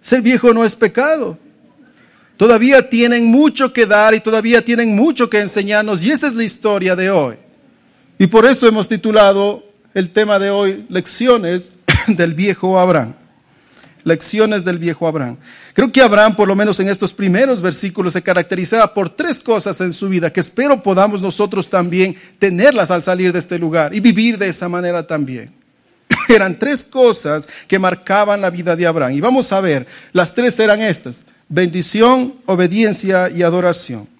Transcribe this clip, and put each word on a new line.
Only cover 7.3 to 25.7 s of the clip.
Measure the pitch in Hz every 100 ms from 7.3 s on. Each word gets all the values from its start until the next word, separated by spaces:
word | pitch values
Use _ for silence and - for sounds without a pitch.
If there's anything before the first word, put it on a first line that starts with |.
| 110 _ _ _ _ _ _ _ _
Y | 190
por | 220 233
eso | 262 233
hemos | 220 196
titulado | 220 220 214 202 196 202 202 - _ _
el | 196 180
tema | 214 214 202
de | 196
hoy, | 202 202 196 214
Lecciones | 185 185 - 247 240 170 180 180 _ -
<coughs> | - -
del | 180 170
viejo | 156 196 185 185 185
Abraham. | 180 165 117 - _ _ _ _ _ _ - _ 165
Lecciones | 165 - 208 220 208
del | 180 175
viejo | 170 156 165
Abraham. | 156 123 120 - - -
Creo | - 247
que | 262
Abraham, | 247 208 214 214
por | 196
lo | 196
menos | 208 196
en | 190
estos | 190 196
primeros | - 196 185 269 247
versículos, | 180 160 196 170 180
se | 175
caracterizaba | 185 180 170 185 175 226 214
por | - 180
tres | - 339 269
cosas | - 220 202 -
en | 185
su | 165 196
vida | 185 160
que | 190
espero | 170 - 277 262
podamos | 202 185 202 202
nosotros | 190 165 208 196 -
también | 190 175 180 185 175 - _
tenerlas | 202 180 254 247 170
al | 180
salir | 165 180 185
de | 175
este | - 175
lugar | 165 160 147
y | 214
vivir | 220 202 226 220
de | 196
esa | 160 175
manera | 175 180 175 165
también. | 160 135 127 113 _ _